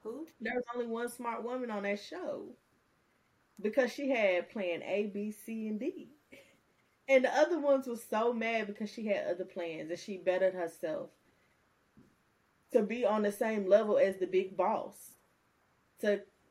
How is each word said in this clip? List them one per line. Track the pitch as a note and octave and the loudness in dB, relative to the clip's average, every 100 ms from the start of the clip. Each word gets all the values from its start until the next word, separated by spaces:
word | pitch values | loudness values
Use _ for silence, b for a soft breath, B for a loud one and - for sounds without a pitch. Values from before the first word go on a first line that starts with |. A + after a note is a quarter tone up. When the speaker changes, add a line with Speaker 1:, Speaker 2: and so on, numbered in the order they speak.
Speaker 1:
Who? | G#3+ B3+ D#4+ _ | -10 -10 -12 _
Speaker 2:
There | A3 | -4
was | B3 A#3+ | -4 -4
only | B3 A#3+ | -4 -4
one | A3+ A#3+ | -2 -4
smart | - A#3+ A3+ | -6 -6 -6
woman | A3+ B3+ B3 | -4 -4 -4
on | G#3 | -2
that | G3+ G3+ | -2 -4
show | - F4 F4 - - - _ _ _ _ _ _ _ _ _ - | -6 -8 -6 -6 -10 -18 _ _ _ _ _ _ _ _ _ -6
because | G3+ A3 B3 | -2 2 0
she | - C#4 | 0 0
had | C4 G3+ F3+ - | 2 4 2 0
plan | A3+ F#3 E3+ | -4 -4 -4
A, | - F#3+ G#3 | -2 -2 -2
B, | G3+ G#3 | -4 -8
C, | G#3 - A3+ G#3+ | -8 -10 -8 -6
and | G#3+ | -4
D. | C4+ F#4 - - _ B B B _ _ _ _ - | -4 -6 -14 -20 _ B B B _ _ _ _ 6
And | C4+ | 6
the | B3+ | 6
other | C4 D#4 E4+ | 4 4 4
ones | C#4+ C#4 C4 | 4 2 2
were | A#3 | -8
so | - G#3+ A#3+ | -4 0 2
mad | A#3 A3+ A3+ G3+ | 0 0 0 -2
because | G3+ G#3 | -6 -8
she | - G#3+ | -6 -2
had | F#3+ - | 0 0
other | F3 | -4
plans | F3+ - E3+ D#3+ D#3 | -4 -6 -6 -6 -8
and | E3+ | -8
she | - F#3+ | -8 -4
bettered | F3 F3+ F#3+ | 0 4 4
herself | F#3 E3+ - E3 D#3 - _ _ b b b _ _ _ - - _ _ _ _ _ _ | 2 -6 -4 -6 -4 -8 _ _ b b b _ _ _ -20 -20 _ _ _ _ _ _
to | A#3+ | 2
be | G#3 A3+ | 2 0
on | A3 G#3+ | 0 2
the | G#3 | 0
same | G3+ A3+ A3 F#3+ | 0 -2 -2 6
level | G3+ G#3+ F#3 | 6 6 4
as | F#3+ F#3+ | 2 2
the | F3+ | 0
big | F#3 F#3+ - | 0 0 0
boss, | F#3 A3 - - - - _ _ _ _ _ _ _ _ | 0 0 -4 -12 -20 -20 _ _ _ _ _ _ _ _
to | G#3+ G3+ - _ _ | 2 2 0 _ _